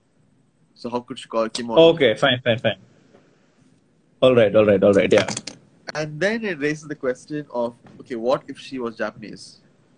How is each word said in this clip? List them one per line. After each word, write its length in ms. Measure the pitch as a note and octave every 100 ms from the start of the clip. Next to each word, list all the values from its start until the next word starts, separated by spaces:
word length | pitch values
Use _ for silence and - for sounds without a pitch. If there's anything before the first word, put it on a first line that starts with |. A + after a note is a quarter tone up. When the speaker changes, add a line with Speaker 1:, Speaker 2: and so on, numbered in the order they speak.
| _ _ _ _ _ _ _
Speaker 1:
So 140 | _ A#2+
how 120 | B2
could 180 | - B2
she 100 | -
call 140 | A2+
it 80 | A2
kimono? 280 | - A#2+ D#3+ E3
Speaker 2:
Okay, 200 | D#3+ B2
fine, 260 | G#2+ C#3 B2
fine, 160 | B2 A2+
fine. 200 | A2+ - _ _ _ _ _ _ _ _ _ _ _ _ _ -
All 120 | C3
right, 200 | A#2+ G#2
all 100 | A2
right, 180 | G#2 G2
all 120 | G2+
right, 180 | G2 F#2
yeah. 140 | G2+ F#2 - - - _ _ -
Speaker 1:
And 240 | - D3+ D3+
then 260 | F#3+ A3+
it 140 | G#3+ D#3
raises 300 | D3 D3+ D3+
the 60 |
question 520 | C#3+ C3 B2+ - D3+ D3
of, 220 | A#2+ A#2 A#2+ - -
okay, 140 | -
what 300 | A#2 A#2 D3 C#3+
if 100 | C3+
she 200 | - C3
was 180 | A#2 A2
Japanese? 640 | G#2+ - G#2+ - - _ _ _ _